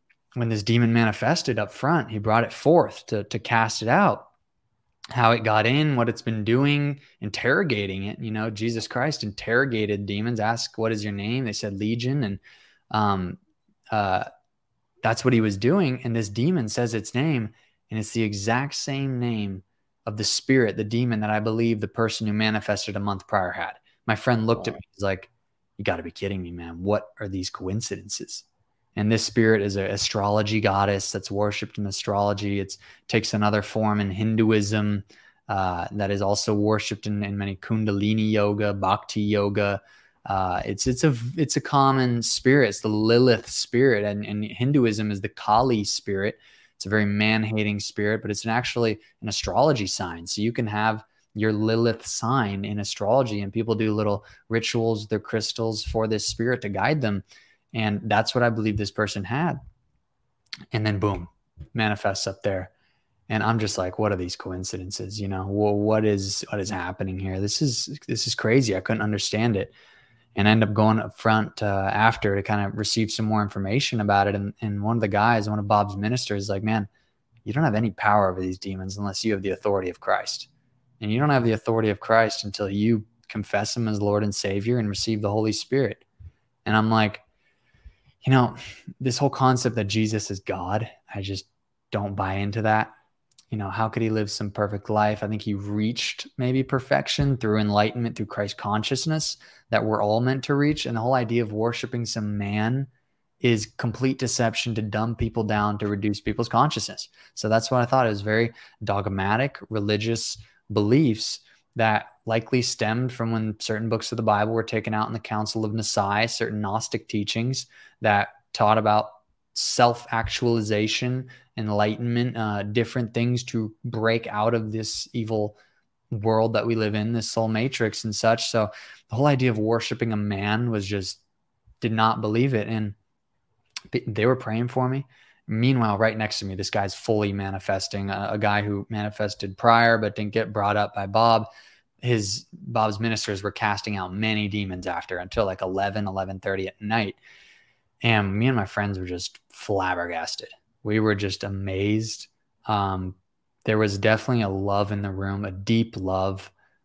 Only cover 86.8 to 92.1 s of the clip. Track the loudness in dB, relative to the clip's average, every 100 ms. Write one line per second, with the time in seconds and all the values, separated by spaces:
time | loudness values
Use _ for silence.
86.8 | 4 4 2 -2 _ _ _ _ _ _
87.8 | -20 -20 _ _ 4 4 4 0 -16 -18
88.8 | -16 -6 -2 0 0 4 4 4 2 0
89.8 | 0 0 0 0 -4 -8 -6 -6 -2 -4
90.8 | -4 -14 -14 -10 -6 -8 -10 _ _ _
91.8 | _ -4 -4